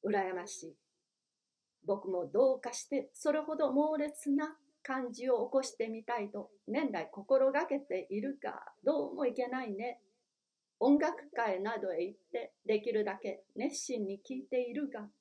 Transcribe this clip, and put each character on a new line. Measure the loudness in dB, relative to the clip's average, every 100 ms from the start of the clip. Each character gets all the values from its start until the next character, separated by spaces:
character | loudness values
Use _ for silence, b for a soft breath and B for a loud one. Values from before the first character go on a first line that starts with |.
| 2
羨 | 0 0
ま | -4 -8
し | -12 -14
い。 | -18 _ _ _ _ _ _ _ _ _ _
僕 | -2 -2 0
も | -2 0
ど | 4 4
う | 4
か | -4
し | -10 -2
て | -2 -2
そ | -4 0
れ | 0
ほ | 0 0
ど | 2
猛 | 4 2 2
烈 | -2 -4 0
な | 0 0 -8 _ _
感 | -4 -4 -4
じ | -4 0
を | 2 4
起 |
こ | 2
し | 0
て | -4 -4
み | -4
た | -4 -2
い | -2
と | -6 -10 _ -4
年 | 0 0
来 | -2 -6
心 | -10 4 6 6
が | 4 0
け | -2
て | -2 -4 -2
い | -4
る | -2 -4
が、 | -8 -8 -14 -2
ど | 2 2 0
う |
も | 0 -2
い |
け | 0 -2
な | -2
い | -4
ね。 | -4 -6 -8 _ _ _ _ _ _ _ _
音 | 6 8
楽 | 6 0 -6
会 | 0 0 2
な | 0 -2
ど | -2
へ | -2
行 | -2 -6
っ | _
て、 | -6 -6 _ 0
で | 2
き | 2
る | 0
だ | 0
け | -2 -6 -8 _
熱 | -4 -4 -2
心 | -4 -2
に | -2 -6
聴 | -8
い | -10
て | -2 -2
い | 0
る | -4 -6
が | -6 -12 _